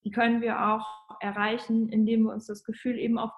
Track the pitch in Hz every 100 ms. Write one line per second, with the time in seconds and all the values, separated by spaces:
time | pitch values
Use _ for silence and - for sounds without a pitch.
0 | 208 214 233 233 233 214 208 220 220 -
1 | - - 202 208 208 240 - 226 220 220
2 | 214 226 220 214 - 208 - 220 247 233
3 | 233 233 226